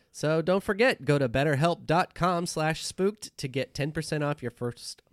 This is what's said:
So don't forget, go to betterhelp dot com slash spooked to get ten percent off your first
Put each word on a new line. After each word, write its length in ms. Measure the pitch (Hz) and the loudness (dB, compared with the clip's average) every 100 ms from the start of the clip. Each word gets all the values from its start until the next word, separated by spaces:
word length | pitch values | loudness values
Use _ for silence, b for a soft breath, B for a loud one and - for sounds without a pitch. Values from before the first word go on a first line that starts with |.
| b | b
So 300 | - 147 160 | -4 0 2
don't 200 | 160 190 | 2 2
forget, 440 | - 196 254 - 127 | 2 2 2 2 2
go 120 | 143 | 2
to 120 | 131 | 2
betterhelp 560 | 131 156 135 170 165 120 | 2 2 4 2 0 0
dot 280 | 165 - | 2 2
com 320 | - 175 170 175 | 0 0 0 -2
slash 380 | 160 156 160 - | -2 -2 -2 -6
spooked 520 | - 190 214 - - | -2 -2 -2 -16 -10
to 100 | 135 | -6
get 260 | 131 - | -4 -4
ten 200 | - 143 | -4 -4
percent 280 | 156 - 151 | -4 -4 -2
off 200 | 143 143 | -2 -2
your 100 | 120 | -6
first 500 | - 120 - - - _ | -6 -8 -6 -14 -16 _